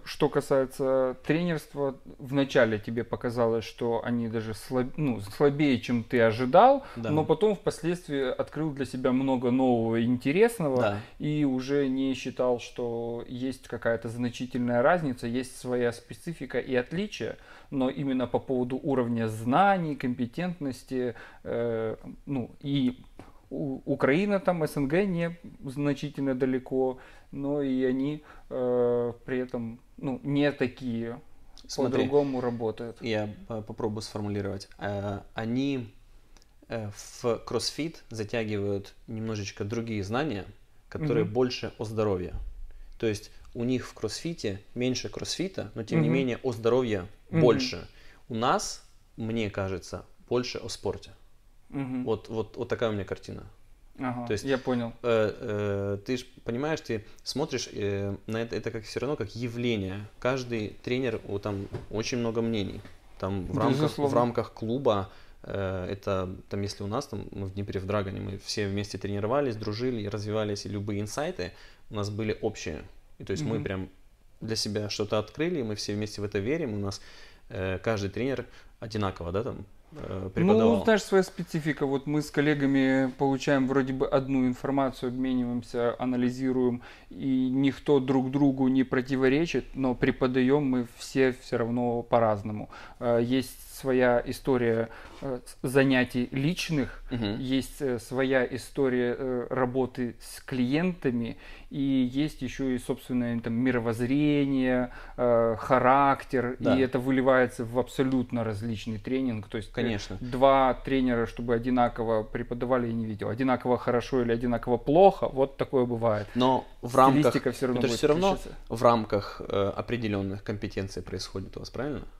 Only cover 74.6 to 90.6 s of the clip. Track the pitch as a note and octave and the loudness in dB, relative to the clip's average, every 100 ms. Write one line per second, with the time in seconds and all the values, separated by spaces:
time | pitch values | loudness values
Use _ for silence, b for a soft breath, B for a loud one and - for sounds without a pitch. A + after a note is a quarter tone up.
74.6 | A2 G#2 G#2 - G2+ G#2+ G#2 - D#3+ F3 | -2 -2 -4 -4 -2 -2 -2 -2 -2 -2
75.6 | A2+ G#2 - G#2 G#2+ - G2+ G#2 G2+ D#3+ | -2 -4 -4 -4 -4 -6 -4 -2 0 -2
76.6 | C#3+ G#2 G2+ - B B B B - G#2 | -2 -4 -4 -6 B B B B -12 -6
77.6 | F#2+ F#2 A#2 A2 G2 G#2 B2+ B2+ A#2+ B | -4 -2 -2 -2 -2 -2 -2 -2 -6 B
78.6 | B - A#2 G#2+ G2 F#2 E2+ F#2 B2 - | B -14 -8 -2 -2 -2 -4 -4 -4 -6
79.6 | - - - D3+ - F#2+ F#2 - F3 A3 | -12 -20 -20 -14 -8 -8 -4 2 6 8
80.6 | A3+ A3 A3+ G#3+ - G3 F#3 - E3+ E3 | 6 6 6 4 6 4 4 -2 -4 -2
81.6 | D3+ C#3 C#3+ C3+ C#3 D3+ D3 - C#3+ D3+ | 0 0 0 0 0 -2 0 2 4 4
82.6 | C3+ C#3 C3+ C3+ C3+ B2+ C#3 C3+ C#3+ C#3+ | 4 4 4 4 2 2 0 2 2 4
83.6 | C3 C3+ C3 C3+ C#3 C#3+ C3 C3+ B2+ B2 | 4 2 2 0 2 2 2 2 2 0
84.6 | C#3 C#3 C3+ B2 B2+ B2 C3 B2+ A#2+ A#2+ | 0 0 0 -2 -4 -2 -2 0 0 -4
85.6 | A2+ B2 A#2+ - B2+ B2 B2 B2+ C3 C3 | -4 -2 0 0 0 2 0 0 0 2
86.6 | B2 A#2+ B B B - C3+ C3 B2+ C3 | 2 0 B B B -6 0 2 2 2
87.6 | C#3 B2+ - D3 C3 C3+ C3 C#3 C#3+ C3 | 2 2 2 4 4 2 2 4 4 4
88.6 | C3 C3 B2+ C3 B2+ C3 C3 C#3 E3+ C3 | 4 4 4 2 0 2 4 4 2 0
89.6 | - - C3+ B2 C3 B2 C3 C3 B2+ C#3+ | -4 -2 0 2 2 4 2 4 4 4